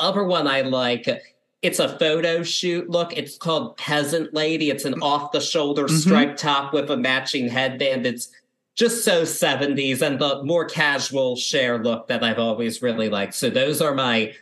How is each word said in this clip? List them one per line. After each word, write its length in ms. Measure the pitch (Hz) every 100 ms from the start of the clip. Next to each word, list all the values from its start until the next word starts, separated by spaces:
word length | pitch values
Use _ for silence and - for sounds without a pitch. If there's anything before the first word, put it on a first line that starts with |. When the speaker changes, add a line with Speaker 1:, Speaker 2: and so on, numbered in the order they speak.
Speaker 1:
other 240 | 170 196
one 240 | 185 175 147
I 140 | 135
like, 460 | 131 131 123 120 135 117 - _ _ -
it's 160 | 180 180
a 180 | 143 -
photo 420 | 160 160 165 170
shoot 480 | 170 - 180 175 170
look. 260 | 170 170 156
It's 200 | 143 -
called 380 | 165 156 117 -
Peasant 580 | - 147 143 165 151
Lady. 340 | 156 156 160 151
It's 140 | 131
an 100 | 143
Speaker 2:
Mm-hmm. 80 | 131
Speaker 1:
off-the-shoulder 800 | 147 147 - 147 - 165 143 147
Speaker 2:
Mm-hmm. 120 | 143 160
Speaker 1:
striped 440 | 165 202 262 -
top 320 | 151 139 -
with 180 | 147 139
a 60 | 131
matching 500 | 127 131 135 143 120
headband. 580 | 127 131 123 139 131
It's 240 | 123 117 - - _ _ _
just 300 | - 233 233
so 200 | - 175
seventies 760 | 160 - 160 135 143 139 135 131
and 160 | 156 135
the 240 | 147 139
more 220 | 139 170
casual 720 | 160 160 151 143 - 135 131 123
Cher 420 | - 147 127 117
look 280 | 117 113 -
that 160 | 120
I've 140 | 117 110
always 400 | 117 110 117 -
really 260 | 123 113 110
liked. 240 | 101 98
So 160 | - 127
those 300 | 123 139 151
are 120 | 156
my 380 | 135 127 113 107 -